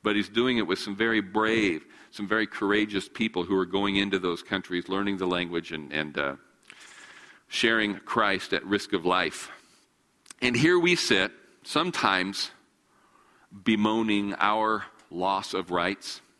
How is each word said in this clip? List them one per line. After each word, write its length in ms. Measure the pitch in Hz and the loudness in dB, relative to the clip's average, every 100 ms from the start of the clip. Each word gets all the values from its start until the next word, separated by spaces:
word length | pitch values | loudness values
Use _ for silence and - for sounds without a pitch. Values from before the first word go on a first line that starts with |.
But 120 | 104 104 | 2 0
he's 140 | 98 | 0
doing 280 | 107 127 120 | 0 2 2
it 100 | 92 | 0
with 120 | 95 | -2
some 160 | - 98 | -2 0
very 260 | 113 110 | 2 2
brave, 640 | 98 104 110 113 104 78 - - - | 0 0 2 2 2 0 -8 -20 -20
some 160 | - 101 | -10 -2
very 200 | 110 107 | 0 0
courageous 600 | - 101 104 107 101 - | -2 2 2 2 -2 -6
people 360 | - 110 92 | -4 -2 -2
who 120 | 87 95 | 0 0
are 100 | 90 | 0
going 300 | 98 101 98 | 0 0 0
into 240 | 101 98 | 0 0
those 240 | 90 85 | -2 -4
countries, 460 | - 95 - 90 85 | -4 -6 -4 -6 -2
learning 280 | 95 101 98 | -2 -2 -2
the 100 | 92 | 0
language 440 | 90 87 85 82 | 0 -2 -4 -6
and, 200 | 78 71 | -10 -6
and, 240 | 76 76 73 | -6 -4 -4
uh, 180 | 71 69 - _ _ - - - - - - - _ | -4 -6 -16 _ _ -20 -20 -20 -20 -20 -20 -20 _
sharing 480 | - 113 113 104 98 | 0 2 2 0 -2
Christ 540 | - 120 107 95 - | -4 0 2 0 -2
at 120 | 87 87 | -4 0
risk 280 | 101 - | -2 0
of 120 | 95 85 | -2 2
life. 440 | 90 85 - - - _ _ _ _ _ _ _ - | 2 0 -4 -14 -18 _ _ _ _ _ _ _ -4
And 140 | 127 120 | -2 2
here 220 | 160 180 | 4 4
we 180 | 170 170 | 4 2
sit, 360 | - 98 98 - - _ | 2 2 2 -4 -20 _
sometimes 880 | - 151 175 - 113 95 92 98 - - _ _ _ _ _ _ _ _ _ 98 | -4 -2 -2 0 2 2 0 -4 -8 -10 _ _ _ _ _ _ _ _ _ -6
bemoaning 720 | 104 107 107 110 110 104 101 98 | 0 2 4 2 2 0 0 0
our 460 | 101 107 107 107 - - _ | 0 2 0 -2 -6 -18 _
loss 440 | 82 92 98 98 | -4 0 0 -2
of 180 | 95 87 | -6 -2
rights 500 | 87 87 101 - - _ | 0 0 -4 -10 -14 _